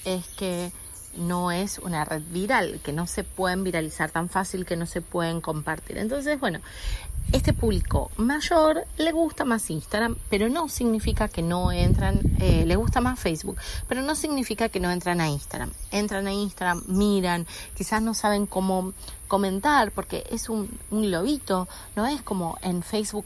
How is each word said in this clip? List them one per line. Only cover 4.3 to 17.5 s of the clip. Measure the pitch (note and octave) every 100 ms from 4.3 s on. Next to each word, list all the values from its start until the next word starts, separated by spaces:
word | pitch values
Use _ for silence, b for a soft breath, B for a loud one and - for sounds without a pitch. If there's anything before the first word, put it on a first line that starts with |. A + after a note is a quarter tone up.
| F#3+ F#3+ F#3+ F3+
que | E3+
no | E3+
se | F3+
pueden | E3 F3 E3 E3
compartir. | D#3+ D#3 D3+ D#3 - -
Entonces, | G#3+ C#4 C#4 D4
bueno, | B3+ D#3+ B B B B B - -
este | C4 -
público | - A#3 F#3+ - - - -
mayor | A3+ D4 - E4+ D#4 D#4 G#4+ -
le | D#4
gusta | D#4+ D#4+ - C4+
más | A3+ -
Instagram, | D#3+ - G#3 A#3 A#3 -
pero | G3+ A3
no | D4+ D#4
significa | - A#3+ A3 A3 A3 G#3+
que | -
no | E3 F3 F3+
entran, | F3+ F3+ - F#3+ - - -
eh, | F#3+ D#3+ E3
le | F#3
gusta | A#3 C4
más | B3 B3+
Facebook, | F#3 D#3+ - - B B -
pero | B3
no | C#4 D4+
significa | D#4 C#4+ A#3+ G#3 A3+
que | F#3+
no | F3+
entran | F3+ F3+ F3
a | D#3+
Instagram. | C#3+ - - B2 - -
Entran | G3+ G#3 G3 G3
a |
Instagram, | G3 G3+ - F3+ F3 -
miran, | F#3 G#3 G3+ F3+ F3 E3+